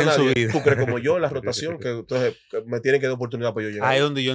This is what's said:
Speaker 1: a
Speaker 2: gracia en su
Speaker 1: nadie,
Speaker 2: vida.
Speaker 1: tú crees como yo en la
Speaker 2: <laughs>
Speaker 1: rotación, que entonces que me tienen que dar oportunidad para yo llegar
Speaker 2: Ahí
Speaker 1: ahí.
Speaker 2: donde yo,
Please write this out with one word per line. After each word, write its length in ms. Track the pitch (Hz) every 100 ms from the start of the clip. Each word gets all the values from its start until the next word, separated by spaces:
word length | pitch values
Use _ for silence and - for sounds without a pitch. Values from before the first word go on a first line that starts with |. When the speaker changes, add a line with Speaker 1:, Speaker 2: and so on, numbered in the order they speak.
Speaker 1:
a 20 |
Speaker 2:
gracia 80 | 151
en 40 | 147
su 80 | 131
Speaker 1:
nadie, 160 | 123 113
Speaker 2:
vida. 60 |
Speaker 1:
tú 100 | 104
crees 160 | 147 131
como 200 | 120 120
yo 160 | 127 175
en 60 |
la 60 | 151
Speaker 2:
<laughs> 20 |
Speaker 1:
rotación, 480 | 135 127 120 151 165
que 80 | 127
entonces 480 | 117 107 127 123 - _
que 140 | 113
me 140 | 113 120
tienen 220 | 120 147
que 80 | 131
dar 80 | 127
oportunidad 360 | 123 117 117
para 120 | 110 107
yo 40 |
llegar 160 | 104 127
Speaker 2:
Ahí 80 | 135
Speaker 1:
ahí. 60 |
Speaker 2:
donde 200 | 147 139
yo, 120 | 127